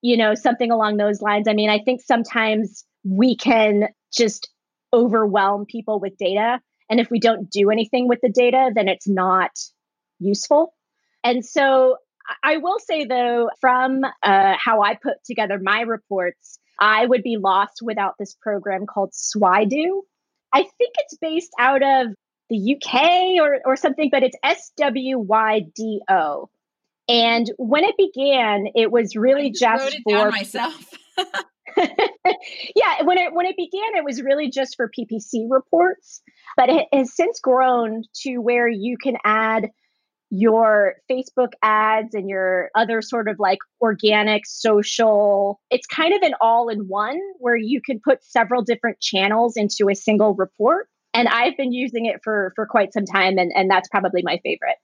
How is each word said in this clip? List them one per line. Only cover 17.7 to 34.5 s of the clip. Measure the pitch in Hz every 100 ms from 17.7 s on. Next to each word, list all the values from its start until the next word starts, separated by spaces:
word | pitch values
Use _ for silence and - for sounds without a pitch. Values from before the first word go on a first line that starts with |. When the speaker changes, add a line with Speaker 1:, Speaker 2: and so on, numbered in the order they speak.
| -
Speaker 1:
without | 226 214 196 -
this | 202 -
program | - 202 202 190 202
called | - 196
Swydo. | - - 214 202 190 214 277 320 392 392 _ _ _ _
I | 277
think | - _ 494 -
it's | 587 -
based | 320 320 330 -
out | 247 269
of | 269 269 240 196 _ _ _
the | 226
U | 196 285
K | - 247 311 359 370 359
or, | 302 277 -
or | 269
something, | - 269 302
but | 277
it's | 254 -
S | 269 - - -
W | 294 254 262 262
Y | 196 214 220 220 160 -
D | 220 208 -
O. | 190 156 143 - _ _ _ _ _ -
And | 240 233 233 226 -
when | 240 285
it | 381 -
began, | 392 - 277 269 226 208 202
it | 220 226
was | 240 220 220
really | 233 277 285
Speaker 2:
I |
just | 208
Speaker 1:
just | 240 226
Speaker 2:
wrote | 269
it | -
Speaker 1:
for | 226
Speaker 2:
down | 208 208
myself. | 214 196 240 233 214 - - _ -
<laughs> | 370 - - _ - -
Speaker 1:
<laughs> | 339 - 415 - 359 - - - - -
Yeah, | 415 320
when | 311 359
it, | 359
when | 330 359
it | 381
began, | 349 381 440 415
it | 285
was | 247
really | 262 277
just | 302